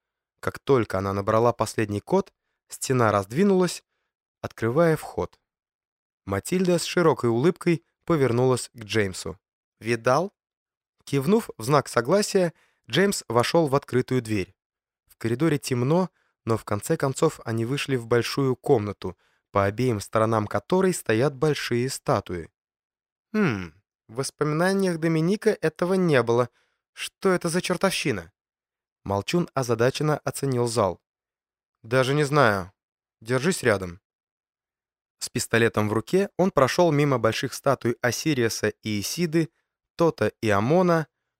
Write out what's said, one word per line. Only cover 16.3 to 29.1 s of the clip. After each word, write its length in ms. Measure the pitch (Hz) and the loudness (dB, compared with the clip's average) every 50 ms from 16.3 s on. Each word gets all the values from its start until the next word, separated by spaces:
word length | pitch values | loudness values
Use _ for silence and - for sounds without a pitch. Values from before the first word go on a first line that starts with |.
| _ _ _ | _ _ _
но 100 | 113 113 | -2 -2
в 80 | 107 - | -2 -2
конце 320 | - 104 101 - - 165 | -4 -6 -6 -2 -4 -2
концов 440 | - - 135 131 - 160 156 - - - | -2 0 -4 0 0 0 0 0 -4 -8
они 220 | 117 110 113 113 | -6 -4 -4 -2
вышли 300 | 117 139 143 - - 135 | -4 -4 -4 -2 -2 -4
в 100 | 123 117 | -4 0
большую 500 | 113 120 120 113 - - 143 139 131 123 | 0 0 0 2 0 -2 0 0 0 0
комнату, 640 | - - - 143 113 104 101 98 - - 92 - _ _ _ _ _ _ _ | -2 2 2 2 2 2 -4 -8 -8 -10 -12 -12 _ _ _ _ _ _ _
по 140 | - 101 98 | 0 2 2
обеим 360 | 98 104 110 127 127 113 101 | 2 0 0 0 0 0 -2
сторонам 460 | - - - 113 110 113 113 110 104 | -4 -2 0 2 2 4 2 0 0
которой 480 | - - 104 - - 185 185 190 185 170 | 0 -4 -6 -2 0 0 2 2 0 -2
стоят 400 | - - - 113 110 127 151 139 | -2 -2 0 2 2 2 0 0
большие 560 | 127 156 156 143 - - - 127 120 123 131 | 0 0 0 0 -2 -2 -2 -2 -2 -2 -2
статуи. 600 | - - - - 131 104 - - 90 85 80 - _ _ _ _ _ _ _ _ _ _ _ _ _ _ _ _ - | -6 -6 -2 0 0 0 0 -4 -10 -10 -10 -14 _ _ _ _ _ _ _ _ _ _ _ _ _ _ _ _ -2
«Хм, 400 | 214 208 151 110 95 90 82 76 _ _ _ _ _ _ _ | 0 0 2 0 -2 -6 -10 -14 _ _ _ _ _ _ _
в 60 | 110 | -8
воспоминаниях 840 | 120 135 - - _ 147 151 151 156 175 185 196 196 190 185 170 160 | -8 -8 -8 -6 _ -4 -2 0 0 0 0 0 0 0 -2 -2 -2
Доминика 520 | 156 165 165 160 160 175 208 208 - 214 196 - | -2 0 0 0 0 0 -2 0 0 -2 0 0
этого 340 | - 160 - - 180 175 196 | -2 -4 -2 -2 -2 0 0
не 280 | 190 180 170 147 127 | 2 2 4 4 4
было. 260 | 117 117 117 123 123 - _ _ _ _ _ _ _ _ _ | 4 4 2 2 0 -2 _ _ _ _ _ _ _ _ _
Что 360 | - - - - _ - 196 | -14 -14 -14 -12 _ -2 0
это 200 | 185 170 - 170 | 0 0 -2 -2
за 100 | 156 180 | -4 -4
чертовщина?» 720 | - - 185 - - 190 - - - 147 113 92 82 85 _ _ _ _ _ _ _ _ _ _ _ _ _ _ _ | -2 -2 -2 0 0 -2 -2 -2 -2 -2 -4 -4 -8 -12 _ _ _ _ _ _ _ _ _ _ _ _ _ _ _
Молчун 460 | 95 | -2